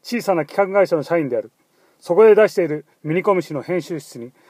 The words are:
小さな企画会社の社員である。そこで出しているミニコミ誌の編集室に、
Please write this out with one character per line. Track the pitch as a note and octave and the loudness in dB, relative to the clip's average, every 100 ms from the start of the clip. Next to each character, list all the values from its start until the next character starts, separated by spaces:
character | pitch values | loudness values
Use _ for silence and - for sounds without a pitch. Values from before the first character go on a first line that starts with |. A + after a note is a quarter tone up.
小 | - A#3 | -8 -6
さ | G3 | -2
な | F3 | -2
企 | D3 - G3 | -2 -2 0
画 | G3 | 2
会 | F3+ | 0
社 | E3 | 0
の | |
社 | C3+ E3+ | -2 -4
員 | C#3 | -2
で | A#2 | -4
あ | |
る。 | G#2+ _ _ _ _ _ | -6 _ _ _ _ _
そ | - F3 | -2 4
こ | |
で | A3 | 6
出 | G#3 G#3 | 6 4
し | |
て | - | 0
い | E3 | -4
る | D3+ - _ | -4 -10 _
ミ | D3+ | -6
ニ | F3 | -2
コ | F#3+ F#3 | 0 -2
ミ | |
誌 | E3+ | -2
の | D3 | -8
編 | A2+ F3+ | -6 -6
集 | D3 D#3+ | -6 -12
室 | - B2+ | -12 -18
に、 | A#2+ _ _ | -18 _ _